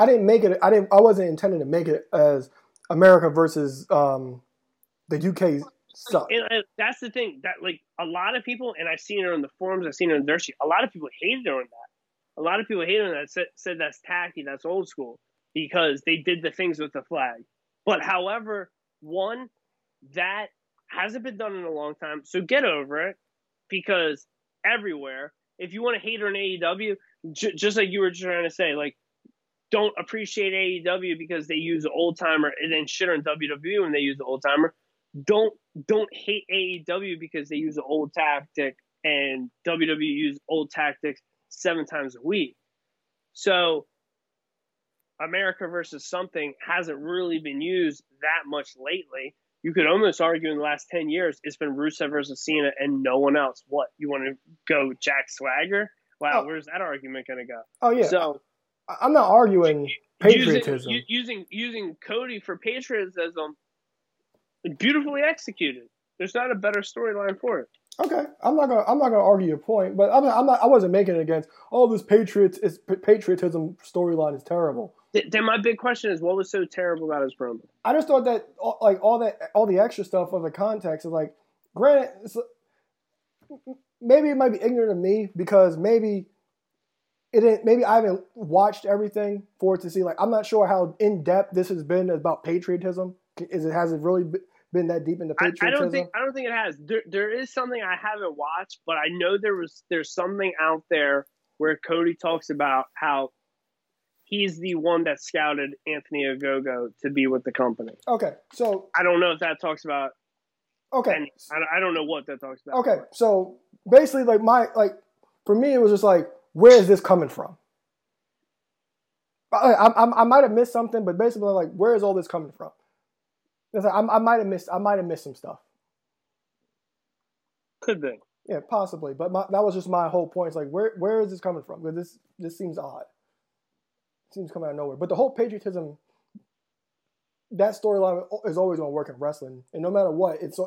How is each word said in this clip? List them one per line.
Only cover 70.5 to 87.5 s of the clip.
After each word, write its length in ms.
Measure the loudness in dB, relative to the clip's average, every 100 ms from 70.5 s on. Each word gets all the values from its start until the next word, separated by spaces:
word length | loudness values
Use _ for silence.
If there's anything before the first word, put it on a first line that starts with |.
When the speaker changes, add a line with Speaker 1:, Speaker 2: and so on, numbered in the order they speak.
| 6
Speaker 1:
I 60 | 8
wasn't 260 | 6 6
making 220 | 4 4 2
it 40 |
against, 280 | 0 -2 -4 -16 -2
"Oh, 200 | 4 4
this 100 | 2
patriots 560 | 4 4 4 4 4 4
is, 200 | -4 -4
p-, 180 | -6 -2
patriotism 800 | 4 4 4 0 0 -2 -6 -10
storyline 520 | -8 -2 0 0 -2 -4
is 80 |
terrible." 500 | -6 -2 -2 -2 -8 _ _
Speaker 2:
Th-, 140 | -4 -2
then 140 | 0
my 140 | 2 2
big 200 | 0 0
question 340 | -2 -2 -2
is, 100 | -2
what 160 | 0 -2
was 120 | -2
so 160 | -4 -4
terrible 440 | -4 -4 -2 -4
about 140 | -4
his 120 | -4 -6
promo? 240 | -10 -10 -16 _
Speaker 1:
I 100 | -2
just 140 | 0 2
thought 180 | 2 2
that, 220 | -2 -6 -8
all, 200 | -8 2
like, 200 | 2 4
all 180 | 2 2
that, 180 | 0 -6 -2
all 120 | 2 4
the 140 | 4
extra 260 | 2 0 -4
stuff 260 | -2 -2
of 100 | -4
the 80 | -6
context 540 | -4 -4 -4 -6 -6 -4
is, 60 |
like, 220 | -4 -4 _ _ _ _ 2
granted, 340 | 4 4 2 -10
it's, 140 | -12 -10 -10 _ _ _ _ _ _ _ _ _ -20 -20 -18 -20 _ _
maybe 300 | 6 6 6
it 80 | 2
might 160 | 2
be 80 | 2
ignorant 300 | 0 0 0
of 60 | 0
me 320 | 0 0 -2 -6
because 420 | 2 6 6 4
maybe 500 | 2 2 2 -4 -8 _ _ _ _ _ _ _ _ _ _
it 80 | 4
didn't, 240 | 6